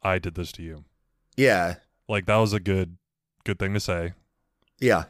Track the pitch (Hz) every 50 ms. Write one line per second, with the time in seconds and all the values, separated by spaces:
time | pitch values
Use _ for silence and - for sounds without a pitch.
0 | - 95 92 92 80 92 82 92 87 78 - - 87 82 80 76 73 _ _ _
1 | _ _ _ _ _ _ - - 135 131 107 92 87 85 90 - _ _ _ _
2 | _ - 110 101 95 98 104 110 110 104 101 107 90 98 95 95 92 82 87 -
3 | _ _ _ _ _ _ _ _ - - 101 - 98 95 101 104 - - 92 85
4 | 85 87 90 _ _ _ _ _ _ _ _ _ _ _ _ - 127 123 113 85
5 | - -